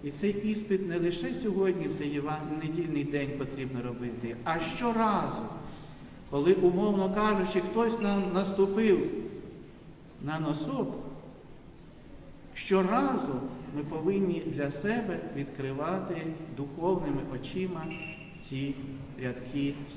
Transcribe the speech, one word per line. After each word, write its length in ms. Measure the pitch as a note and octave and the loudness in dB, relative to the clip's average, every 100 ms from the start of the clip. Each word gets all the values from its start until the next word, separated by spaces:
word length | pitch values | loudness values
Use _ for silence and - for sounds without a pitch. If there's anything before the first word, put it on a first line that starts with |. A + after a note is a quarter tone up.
І 80 | D3 | -6
цей 400 | C#3 G3+ G3+ G#3+ | 0 0 2 0
іспит 360 | G#3 - F#3+ F#3+ | 0 2 2 2
не 120 | E3+ | 2
лише 340 | E3+ F3 C4 | 2 0 -2
сьогодні, 540 | B3 A3+ F#3+ F#3+ F3 D3+ | -2 0 4 4 4 0
в 100 | D3+ | 0
цей 120 | D3 | 0
єван-, 520 | C#3+ C#3+ D#3 D3 D#3 | 0 0 -2 -2 -4
недільний 400 | D#3+ E3 E3 C#3+ | -2 -2 0 0
день 260 | C#3 C#3 C#3 C#3 | 2 0 0 -2
потрібно 440 | C3 - C3 B2+ | -4 -4 -4 -4
робити, 520 | A#2+ A#2+ B2 A2+ A#2 A2+ | -4 -4 -4 -4 -6 -4
а 160 | - E3 | -2 0
щоразу, 800 | E3 - A#3+ A3+ A3+ G3 D#3 - - - - - - - - - - | -2 0 0 4 4 4 0 -2 -6 -8 -10 -12 -14 -14 -14 -16 -4
коли, 240 | C#3 D#3 | 2 6
умовно 600 | F#3+ F3+ F3+ G#3 G3 F#3+ G3 | 8 8 6 4 4 2 4
кажучи, 440 | G#3+ G3+ F#3 F#3+ | 4 4 4 2
хтось 420 | F3 A3+ A#3 A3+ | 2 2 2 2
нам 220 | G3+ G3+ F#3 | 2 2 2
наступив 760 | F3 G3 - G3 G3 A3 F3 C3 - - - - - - - - - - - | 2 2 4 4 6 6 6 4 -2 -6 -8 -12 -14 -16 -18 -18 -18 -18 -8
на 180 | C#3+ D#3 | -4 0
носок, 560 | D#3 - D3+ C3+ B2+ - - - - - - - - - - - - - - - - | 0 0 0 0 0 -2 -8 -10 -14 -16 -18 -18 -18 -18 -18 -18 -18 -16 -16 -16 -14
щоразу 800 | - - F#3+ F#3 A#3 C#4 A3+ C3+ C3 C3 - - D3 | -10 4 6 6 4 4 2 2 -2 -4 -6 -6 -4
ми 60 | |
повинні 600 | D3 D#3 D#3 G3 F#3 E3 E3 | -4 0 2 4 4 2 -2
для 260 | C3+ C#3+ | -2 -2
себе 480 | C#3 G3+ A#3 G#3 E3+ - C#3 | 0 0 0 0 -4 -4 -4
відкривати 800 | C#3 - C3+ C3+ D#3 F#3+ - E3 D#3+ D#3+ - B2+ | -6 -4 -4 -2 -2 -2 -2 -4 -4 -6 -8 -6
духовними 640 | C#3 - E3+ F#3+ D3 C#3 C3+ B2+ | -6 0 2 2 2 0 -2 -6
очима 500 | - F#3 F#3 F3 D#3+ D#3+ - - - - - | -6 -2 -2 -2 -6 -8 -10 -12 -14 -16 -8
ці 260 | C3+ C#3 C3+ C#3 C3+ - - | -4 -4 -4 -8 -10 -10 -6
рядки 500 | B2+ B2 B2 D3 C#3+ C#3 - | -6 -6 -6 -2 0 -2 -8